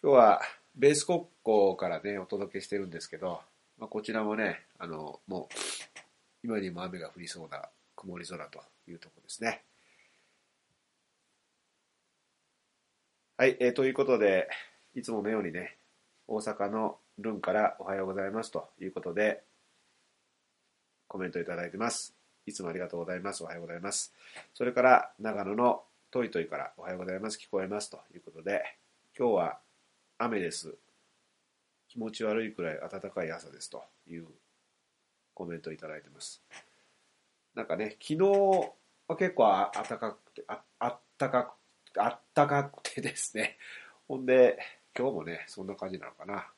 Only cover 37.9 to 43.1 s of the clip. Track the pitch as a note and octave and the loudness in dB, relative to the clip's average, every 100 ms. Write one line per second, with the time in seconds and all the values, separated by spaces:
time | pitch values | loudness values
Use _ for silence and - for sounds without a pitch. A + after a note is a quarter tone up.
37.9 | - - D#3 F#3+ G3+ G3 F#3+ - - _ | -8 -6 2 4 6 4 2 0 -10 _
38.9 | _ - - F3+ - A2 F#2+ G2 G2 G#2+ | _ -8 -2 -2 4 6 6 0 -4 -6
39.9 | A2 A2 - _ - - - _ _ A#2+ | -6 -6 -8 _ -18 -12 -14 _ _ -4
40.9 | - _ _ C3 B2 B2 - _ _ _ | -4 _ _ 2 2 0 -10 _ _ _
41.9 | - A2 - _ - C#3+ C#3+ C#3+ - - | 0 0 0 _ 4 4 4 0 -8 -10
42.9 | - A2 | -6 -6